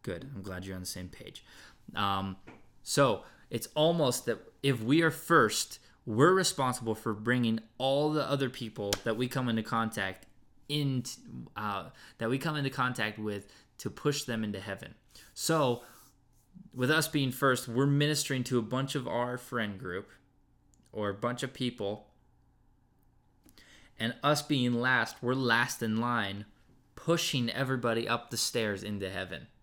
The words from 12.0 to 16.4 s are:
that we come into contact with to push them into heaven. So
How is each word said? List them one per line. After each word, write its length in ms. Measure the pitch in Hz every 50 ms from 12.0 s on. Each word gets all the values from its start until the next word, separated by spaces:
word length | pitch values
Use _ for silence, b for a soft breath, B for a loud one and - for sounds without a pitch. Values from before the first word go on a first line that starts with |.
| B B B
that 120 | - 117 113
we 80 | 127
come 200 | 135 139 165 151
into 120 | 151 139 135
contact 480 | 131 - 127 127 123 - 110 107 104
with 300 | 110 107 107 101 101 - B B B B B _
to 120 | - - 104
push 340 | 92 - - 147 143 143 -
them 200 | - 117 110 110
into 160 | 104 101 95
heaven. 360 | 92 101 98 92 - - - _ _ B B B B B B
So 500 | - - - 165 160 143 127 120 117 B B B B B B B _ _ _ _ _